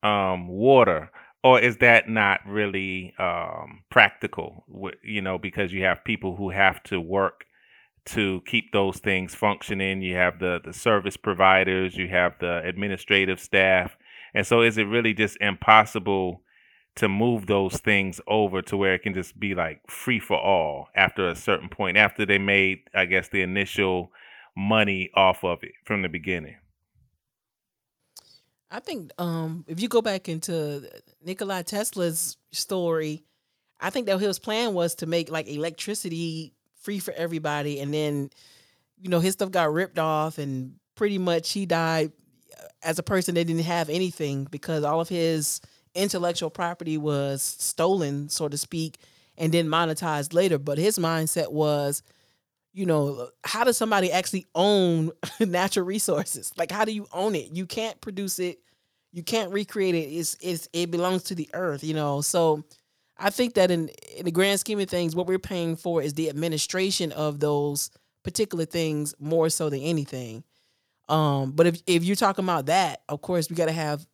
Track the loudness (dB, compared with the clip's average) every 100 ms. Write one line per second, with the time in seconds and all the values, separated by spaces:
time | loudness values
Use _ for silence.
0 | 2 2 0 -2 -6 0 6 8 8 4
1 | -4 -18 -20 _ 6 8 6 6 8 8
2 | 6 2 4 2 -2 -2 -2 -2 -4 -6
3 | -10 -4 -2 -2 -6 -10 -12 -18 _ 6
4 | 6 6 -8 -6 -10 -12 _ -12 -12 -12
5 | -8 -6 -2 -4 -4 -4 -4 0 0 0
6 | -2 -4 -4 -4 -4 4 4 2 -6 -6
7 | -2 0 0 -2 -20 _ _ _ _ _
8 | -8 -2 0 -2 -2 -2 0 2 2 0
9 | 0 0 -2 -2 -2 -2 -4 -4 -2 -2
10 | -2 2 0 2 -2 -2 -6 -2 2 2
11 | 0 -6 -4 4 6 6 4 0 -2 -4
12 | -2 2 0 0 -4 -4 -4 -4 -4 -6
13 | 2 2 4 -2 0 4 6 4 2 -10
14 | _ -20 -6 -4 2 4 4 2 0 2
15 | 0 0 -2 0 -4 0 8 8 8 0
16 | -2 0 0 -6 _ _ _ _ _ -2
17 | -2 2 2 0 2 0 2 -2 2 2
18 | 2 -8 0 2 2 -2 -4 0 2 2
19 | -2 -6 -8 -8 -4 -2 -4 -6 -16 -10
20 | -2 -2 0 0 4 4 2 -4 -6 2
21 | 2 2 -2 -2 -2 -2 -2 -4 0 4
22 | 4 2 0 2 4 4 2 0 _ -2
23 | 2 0 0 -2 -2 -2 -2 0 2 0
24 | -4 -14 -20 -20 -16 -4 2 4 2 0
25 | 0 4 4 4 -2 -4 -8 -20 -6 -4
26 | -4 -6 -4 -6 -6 -20 _ _ _ _
27 | _ _ _ _ _ _ _ _ _ _
28 | _ -20 _ _ _ _ _ -14 -10 -10
29 | -10 -8 -4 -4 -6 -8 -10 -6 0 0
30 | 0 -4 -6 -8 -4 -4 -4 -6 -12 -20
31 | _ _ -10 -6 -4 -4 -4 -4 -4 -2
32 | -2 -2 -6 -8 _ -8 -4 -2 0 0
33 | -2 -6 _ _ _ _ _ _ -6 -4
34 | -2 0 0 -2 -4 -2 0 0 -2 -2
35 | -2 -2 -2 -6 -6 -4 -6 -6 -8 -6
36 | -6 -6 -6 -6 -12 _ _ _ -8 -8
37 | -6 -6 -4 -4 -4 -4 -4 -6 -4 -2
38 | -2 -2 -6 _ -20 _ _ _ _ _
39 | -2 0 0 -2 -2 0 2 0 -2 -2
40 | 0 0 -2 -6 -8 -6 -10 -14 _ -4
41 | -2 0 0 0 -2 -6 -2 0 0 0
42 | -2 _ _ _ _ -20 -20 _ -6 -4
43 | 0 0 2 0 2 0 0 -2 -2 -2
44 | -2 -2 -4 -4 -6 -10 -4 -2 0 0
45 | -2 0 0 0 -2 -4 -10 _ _ -4
46 | -2 0 -2 -2 -6 -4 -6 -4 -4 -2
47 | 0 0 -2 -2 -6 -4 -6 0 2 2
48 | 0 -4 -6 -6 -4 -6 -6 -6 -8 -10
49 | _ _ _ -4 0 2 2 0 0 -2
50 | -2 -4 0 2 2 2 0 0 0 2
51 | 0 0 0 -2 -2 0 2 2 0 -4
52 | _ _ _ _ _ _ _ -6 0 2
53 | 2 -4 -12 _ -8 0 2 2 2 2
54 | 2 0 0 -6 -4 2 4 6 4 2
55 | 0 -4 -14 -2 0 2 0 0 -2 -2
56 | 0 -2 -2 -8 -10 -8 -6 -2 -2 -2
57 | -6 -4 -2 -2 -4 -8 -6 -6 -6 -8
58 | -12 -8 -6 -4 -6 -8 _ _ _ _
59 | _ -12 -4 -2 -2 -4 -4 -2 0 0
60 | -2 -6 -6 -6 -6 -6 -6 -4 -2 0
61 | 0 -2 -4 -8 -8 -6 -6 -6 -6 -4
62 | -2 -2 0 2 2 2 -4 _ _ _
63 | _ -4 -4 0 0 4 4 2 -2 -10
64 | -20 -8 -4 2 2 2 -2 -4 -2 -2
65 | -2 -2 -2 -2 -2 -4 -4 -4 -2 -2
66 | -2 -2 -4 -2 -4 -2 -4 -2 -2 -2
67 | -4 -2 -4 0 0 0 0 -4 -8 _
68 | _ _ -10 -4 -2 -2 -4 -2 -2 -2
69 | -4 -8 -2 2 2 0 -2 -2 -2 -2
70 | -2 -8 -12 -14 -18 _ _ _ _ _
71 | -2 2 2 2 0 4 4 2 2 2
72 | 2 0 0 0 -2 -2 2 2 0 -4
73 | -10 -10 -2 -2 -2 -2 -2 0 -4 -6
74 | -8